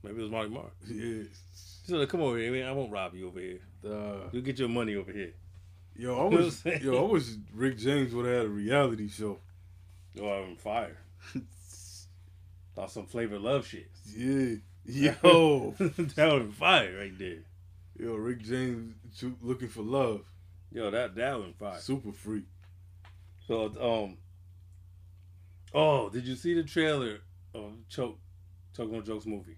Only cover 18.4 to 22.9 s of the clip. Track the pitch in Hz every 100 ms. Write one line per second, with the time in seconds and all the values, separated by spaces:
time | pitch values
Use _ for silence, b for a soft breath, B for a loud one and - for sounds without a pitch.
18.4 | 110 127 127 120 113 110 117 - 123 123
19.4 | 117 123 123 110 107 135 123 104 - -
20.4 | - - - 120 107 110 120 92 127 131
21.4 | 92 82 104 87 - 135 110 101 98 107
22.4 | 92 - - - -